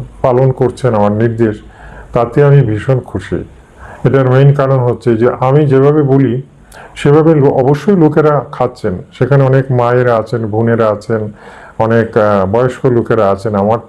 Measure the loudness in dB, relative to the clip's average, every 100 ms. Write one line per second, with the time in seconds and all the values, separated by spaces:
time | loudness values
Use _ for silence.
0 | -10 -6 -2 0 0 0 -2 -2 -2 0
1 | 0 0 -2 0 -2 -2 -12 -20 -20 -20
2 | -6 -4 -2 0 2 4 2 -2 -2 -4
3 | -4 -10 -8 -8 -10 -20 -20 -20 -20 -6
4 | -2 0 2 4 4 2 0 0 -2 -2
5 | -2 0 0 0 0 0 2 2 2 2
6 | 2 2 0 -2 -8 -18 -20 -20 -20 -4
7 | 2 4 4 2 2 2 0 0 0 2
8 | 2 2 0 0 -4 -6 -6 -4 -8 -8
9 | -10 -4 0 2 2 0 0 0 0 0
10 | 2 0 -2 -6 -4 -2 0 0 0 -2
11 | -4 -6 -6 -12 -20 -20 -12 -4 0 0
12 | 0 0 2 0 0 0 -2 -2 -2 0
13 | 0 0 0 0 -4 -2 0 -2